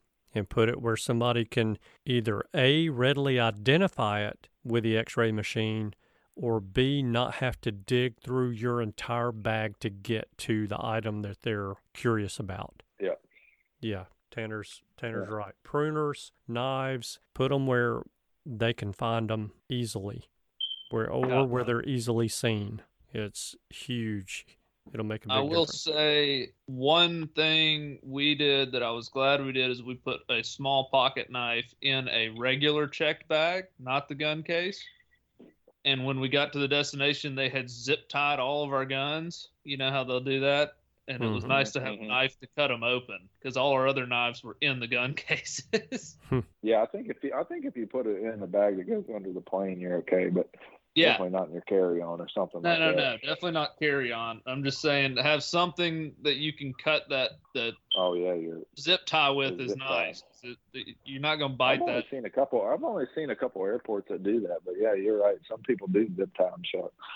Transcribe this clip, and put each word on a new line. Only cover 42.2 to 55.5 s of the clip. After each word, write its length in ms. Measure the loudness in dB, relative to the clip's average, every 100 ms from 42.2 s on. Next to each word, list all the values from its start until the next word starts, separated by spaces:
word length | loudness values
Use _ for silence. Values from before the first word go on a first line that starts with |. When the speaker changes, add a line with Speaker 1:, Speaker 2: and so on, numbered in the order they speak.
| 0 -2
Speaker 3:
to 80 | -14 -2
cut 160 | 0
'em 120 | 2
open, 460 | 0 -2 -4 -16 -18 _
'cause 160 | -6 0
all 160 | 2
our 140 | 4 4
other 200 | 2 0
knives 360 | 0 0 -4
were 140 | -12 -2
in 180 | 0 0
the 80 | -2
gun 260 | -2 -2
<laughs> 20 | -4
cases. 1040 | -4 -4 -4 -10 -2 -4 -2 -10 -10 -18 -2
Speaker 1:
Hmm. 100 | -2 -2 _
Speaker 2:
Yeah, 180 | 2 4
I 40 | 2
think 220 | -2 -8
if 140 | -8
you, 100 | -6
I 100 | -4
think 220 | -6 -6 -8
if 100 | -8
you 80 | -6
put 200 | -4 -2
it 160 | -2
in 160 | -4 -6
the 80 | -2
bag 300 | 2 4 2
that 100 | -2
goes 180 | -4 -4
under 180 | -8 -6
the 80 | -8
plane, 380 | -4 -2 -2 -4
you're 180 | -2 -2
okay. 320 | 2 2 4
But 200 | 0 -2 -6 -20 -20 _ 4
Speaker 3:
Yeah. 240 | 4 4
Speaker 2:
definitely 100 | 0 -2
not 100 | -2
in 60 |
your 80 | -6
carry-on 560 | 0 4 4 2 -2 -8
or 60 | -6
something 340 | -4 -4 -2
Speaker 3:
No, 80 | 0
Speaker 2:
like 80 | 2
Speaker 3:
no, 120 | 4
Speaker 2:
that. 0 |
Speaker 3:
no, 240 | 2 0 -2
definitely 340 | -6 -4 -2
not 260 | 0 -2 0
carry-on. 640 | 0 2 0 -2 -4 -6 -6
I'm 160 | -4
just 180 | -2 0
saying 340 | 2 2 2 2
to 80 |
have 200 | 2 2
something 720 | 2